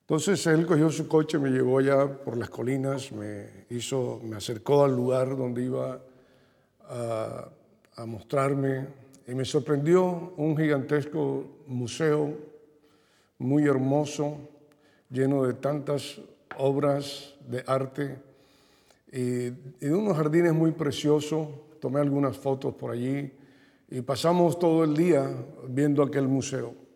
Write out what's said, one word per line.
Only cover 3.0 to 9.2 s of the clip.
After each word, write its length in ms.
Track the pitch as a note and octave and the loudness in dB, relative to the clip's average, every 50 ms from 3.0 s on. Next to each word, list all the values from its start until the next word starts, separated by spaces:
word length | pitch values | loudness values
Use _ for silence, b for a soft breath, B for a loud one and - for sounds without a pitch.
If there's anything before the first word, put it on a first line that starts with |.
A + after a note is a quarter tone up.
| A#2+ - - | -8 -10 -10
me 520 | G#2+ G#2 G#2 G#2 G2+ G2+ A2 G#2 G2 - _ | -10 -10 -10 -10 -12 -14 -16 -18 -20 -16 _
hizo, 500 | A#2+ A#2+ A#2 - C#3 C3+ B2 B2 A#2 A2+ A#2+ | -10 -10 -6 -4 -2 -2 -2 -4 -6 -8 -10
me 140 | A2 A2 | -10 -10
acercó 480 | G#2+ - - A#2+ G#2+ - - C#3+ C#3+ C#3+ | -8 -8 -8 -8 -8 0 2 4 6 6
al 100 | C#3 C3 | 4 4
lugar 400 | B2 B2 B2 B2+ C3 C3 C3 C#3 | 0 0 0 2 0 0 -2 -2
donde 260 | C3+ B2+ B2 A#2+ A#2+ B2+ | -4 -4 -4 -4 -4 -4
iba 400 | B2+ C3 C3 C3 C3 B2+ B2+ - b b b b b b b b b b b b b b _ _ | -4 -4 -4 -4 -6 -8 -12 -16 b b b b b b b b b b b b b b _ _
a, 640 | - B2+ B2 A#2+ A#2 A2+ A2 A2 A2+ A#2+ A#2+ - - - _ _ _ _ _ _ _ _ | -12 -10 -8 -6 -4 -4 -4 -4 -6 -8 -10 -12 -14 -18 _ _ _ _ _ _ _ _
a 100 | - A#2 | -14 -12
mostrarme 800 | A2+ A2+ G#2 F#2+ - - C#3 C#3 C#3 C#3+ C#3 C3+ C3+ C3+ C3 C3+ D3 - - - - - - | -10 -10 -12 -10 -2 0 0 2 2 0 0 0 0 -2 -2 -6 -10 -12 -20 -20 -20 -20 -20